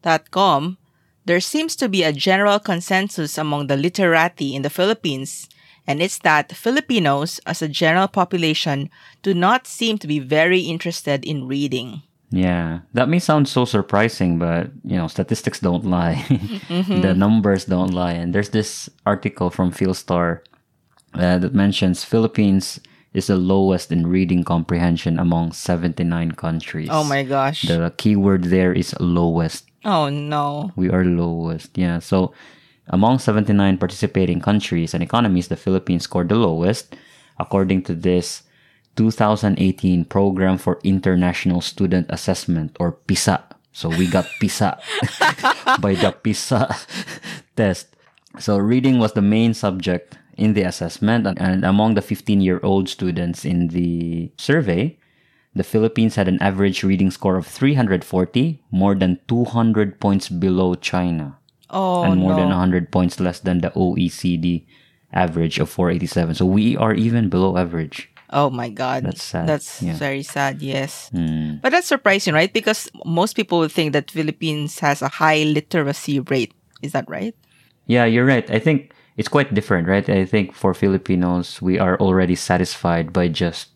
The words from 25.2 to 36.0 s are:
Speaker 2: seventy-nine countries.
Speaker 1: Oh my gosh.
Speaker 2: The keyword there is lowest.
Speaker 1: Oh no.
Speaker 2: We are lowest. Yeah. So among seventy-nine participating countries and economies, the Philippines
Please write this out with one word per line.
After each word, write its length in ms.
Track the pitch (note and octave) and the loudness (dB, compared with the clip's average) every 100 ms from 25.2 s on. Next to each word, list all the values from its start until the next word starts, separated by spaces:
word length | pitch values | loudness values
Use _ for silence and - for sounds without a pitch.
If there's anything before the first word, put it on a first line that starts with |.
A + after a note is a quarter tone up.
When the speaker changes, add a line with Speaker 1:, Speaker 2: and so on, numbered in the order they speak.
| F2 E2 E2 | 0 0 -2
Speaker 2:
seventy-nine 800 | E2 - F2 F2 D#2+ E2+ E2+ E2 D#2+ | -6 -4 -2 -2 -2 -2 -2 -4 -4
countries. 540 | E2+ E2 - - D#2 | -4 -6 -6 -8 -4
Speaker 1:
Oh 140 | D#3 D3+ | -2 0
my 180 | C#3 | -2
gosh. 400 | C3 C#3 C3+ D#3 | -2 -2 -2 -2
Speaker 2:
The 300 | - E2+ E2+ - | -2 0 -2 0
keyword 560 | G#2+ G#2 G2 F#2+ F2 | 2 4 4 2 2
there 220 | F#2 F#2 F2+ | 2 4 2
is 160 | E2+ - | -2 -2
lowest. 640 | F2+ F2 E2+ E2 D#2+ - _ _ G#3+ | 0 2 2 2 -2 -4 _ _ -2
Speaker 1:
Oh 240 | F3+ D3 | 0 0
no. 640 | C#3+ D3 D3 C#3+ D3 F3+ - | -4 -4 -4 -2 -4 -8 -2
Speaker 2:
We 140 | F2+ | 0
are 160 | F2+ F2+ | 2 2
lowest. 720 | F2 E2+ E2+ E2 E2 - - | 2 0 -2 -4 -6 -8 -2
Yeah. 220 | F2+ E2+ | -2 -2
So 300 | - F#2+ F#2 - - - _ _ - | 0 0 0 -4 -20 -20 _ _ -4
among 300 | F#2 A2 C3 | 2 4 4
seventy-nine 540 | - G#2+ G#2 G2+ G2 F#2+ | 2 2 4 4 4 2
participating 640 | F2+ - G#2+ - F2+ E2+ | -2 -2 -2 0 0 0
countries 500 | G2+ G#2 - F2 E2 | 0 0 0 -2 -2
and 60 | E2+ E2+ | -4 0
economies, 420 | A#2 A2+ F2+ F2 | 0 2 0 0
the 80 | E2+ | -4
Philippines 480 | - F#2+ - F2 | 0 -2 0 -2